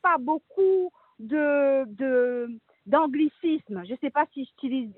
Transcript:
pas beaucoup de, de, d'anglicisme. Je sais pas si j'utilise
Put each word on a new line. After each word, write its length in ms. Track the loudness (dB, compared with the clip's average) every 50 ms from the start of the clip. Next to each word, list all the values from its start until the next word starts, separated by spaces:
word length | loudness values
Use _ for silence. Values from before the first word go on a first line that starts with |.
pas 160 | 0 0 0 0
beaucoup 760 | 0 -2 -2 -2 -4 _ 0 2 2 4 4 2 0 -2 -6 _ _ _ _ -18
de, 680 | -8 -4 0 0 2 2 2 4 4 4 4 2 0 -2
de, 640 | -6 -4 -2 0 2 2 2 2 0 -4 -6 -8 -10 -14 -18 _ _ _ _
d'anglicisme. 960 | 0 2 2 2 2 0 0 0 0 -2 _ -2 -2 -2 -2 -4 -6 -10 -8 -8 -8
Je 80 | -8 -6
sais 80 | -6 -2
pas 160 | -2 -2 -2 -2 _
si 120 | -10 -14
j'utilise 460 | -14 _ _ -6 -6 -4 -4 -6 -8 -6